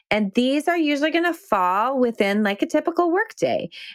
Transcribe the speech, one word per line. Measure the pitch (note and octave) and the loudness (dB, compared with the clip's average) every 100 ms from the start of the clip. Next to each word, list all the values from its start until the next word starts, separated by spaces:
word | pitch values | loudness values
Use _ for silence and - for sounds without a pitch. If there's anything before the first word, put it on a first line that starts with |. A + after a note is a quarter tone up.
| - | -4
And | G#3 G3+ B3 | -2 0 0
these | B3+ C#4+ D4+ | 2 0 0
are | E4+ | 0
usually | D4+ C#4+ D#4 | 0 0 0
gonna | E4 F4 | 0 0
fall | E4 - G3+ F3+ F#3+ A#3+ C4+ | -2 -2 0 2 2 0 2
within, | B3 A3+ G3+ G#3 | 0 2 0 2
like, | G#3+ G3+ | 0 0
a | D#4+ | 0
typical | D4+ D#4 E4+ F4 | 0 -2 -2 0
work | F4+ G#4+ - | 0 -2 -2
day. | C3 G#2+ - - - | -2 -2 -4 -14 -20